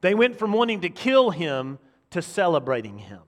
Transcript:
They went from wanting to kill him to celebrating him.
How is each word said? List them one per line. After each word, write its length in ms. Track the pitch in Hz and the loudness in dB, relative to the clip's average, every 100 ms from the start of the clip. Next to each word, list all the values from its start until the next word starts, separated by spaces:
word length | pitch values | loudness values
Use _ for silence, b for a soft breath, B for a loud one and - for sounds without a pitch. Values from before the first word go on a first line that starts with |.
They 140 | 180 | 0
went 220 | 214 247 226 | 4 2 0
from 160 | 214 | 0
wanting 280 | 214 233 208 | 2 0 -2
to 80 | 170 | -6
kill 420 | - 254 262 240 | -4 2 4 4
him 480 | 156 160 135 135 139 b b _ | 0 -2 -4 -6 -12 b b _
to 100 | 175 | -8
celebrating 800 | - 208 180 151 131 123 110 101 | -4 0 2 2 0 -4 -4 -14
him. 240 | 101 92 | -18 -20